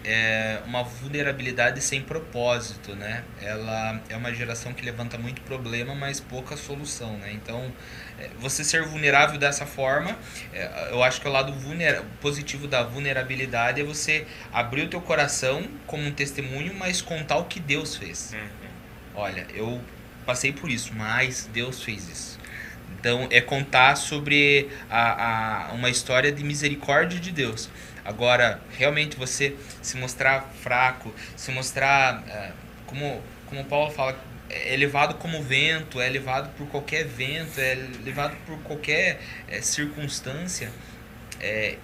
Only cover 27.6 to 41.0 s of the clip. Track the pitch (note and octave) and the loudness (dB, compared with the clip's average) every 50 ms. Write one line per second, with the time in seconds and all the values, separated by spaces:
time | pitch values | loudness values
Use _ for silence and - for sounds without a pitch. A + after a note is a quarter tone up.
27.6 | - - - - - - - - - G2+ G#2+ A2 A#2+ B2 B2 B2 A#2+ A2+ G2+ - | -8 -10 -12 -14 -14 -14 -14 -12 -10 -8 -4 2 6 6 8 8 8 6 4 0
28.6 | - - - - C3 D3 D3 D3+ D3+ D3 - C3 B2+ B2 - - C#3 C#3 C#3+ - | -6 -10 0 2 4 4 4 4 2 0 -2 -4 -4 -4 0 0 0 0 0 -4
29.6 | - - - - - - - B2+ B2+ B2+ - - C3 C3 C3+ C3 - - - - | -10 -14 -14 -10 -8 -6 -4 -4 -4 -4 -2 2 4 4 4 4 2 -4 -10 -8
30.6 | - B2 B2 B2 C3 C3 B2+ - - A2 G#2 - - - - - - - B2+ B2+ | -2 2 4 4 4 4 4 0 -6 -10 -10 -10 -12 -12 -12 -10 -6 -4 -4 -2
31.6 | C3 - - C3 C3+ C#3 C#3 C#3 C3 B2+ A#2 A2 A#2 - G#2 G#2 G2 F#2 E2 - | -4 -2 0 2 6 6 8 8 6 6 4 0 -4 -8 -8 -8 -8 -8 -10 -12
32.6 | - - - - - - C3+ C#3 D3 C#3+ B2 G#2+ - - - - - - C#3 C#3 | -14 -16 -16 -16 -12 -10 -6 -4 -4 -4 -4 -6 -8 -12 -14 -16 -12 -10 -8 -8
33.6 | C3+ - D3+ D3 D3+ D3+ - - C3 C3 C3+ - - - - - - - - - | -2 2 2 4 4 2 2 0 0 0 0 -4 -8 -14 -14 -14 -12 -10 -6 -4
34.6 | C2+ - C3 C#3 C#3+ C#3+ C#3 C#3+ D3+ D#3+ D#3+ - - E3+ D#3+ D#3 C#3+ B2+ C3+ C3+ | -2 2 4 4 4 4 6 4 4 4 2 -2 -4 -4 -4 -2 0 2 4 6
35.6 | D3+ D#3+ D#3+ D#3+ D#3 - - B2 B2 C3 C3+ C3+ C3 C3 C3 C#3 C#3+ - - - | 6 6 4 2 0 -4 -2 0 0 2 0 0 0 0 0 0 0 -2 -6 -10
36.6 | C#3+ D3 - C#3+ C#3+ - D#3 D#3+ D#3 C#3 A#2 B2 B2+ C3+ D3+ E3 D#3+ C#3 - C#3 | -8 -4 -4 -4 -2 -2 -2 -2 -2 -2 -4 -4 -4 -2 -2 -4 -6 -4 -2 0
37.6 | C3 C3 B2+ C3 C3 C3 A#2+ A2 G#2+ C3+ C3 C#3+ C#3+ D3+ - - - E3 D#3 D3 | 2 2 2 0 -2 -6 -10 -8 -8 -4 -2 0 -2 -2 -2 -6 -10 -10 -10 -8
38.6 | - - D3+ - - D3 D3+ E3+ F#3+ F3+ - - - - - - - - E2+ G#2+ | -6 -6 -6 -4 0 2 4 4 4 2 2 -2 -6 -12 -12 -12 -10 -8 -6 -4
39.6 | B2+ - - C#3+ D3 D3 D3 D3+ D3 C3 - - - B2+ C#3 D#3 F3+ F3+ - - | -2 0 0 0 -2 -2 -4 -4 -6 -4 -6 -6 -6 -6 -6 -6 -6 -6 -6 -6
40.6 | A#2+ G#2+ A#2 - - - - - | -6 -8 -8 -12 -14 -16 -16 -16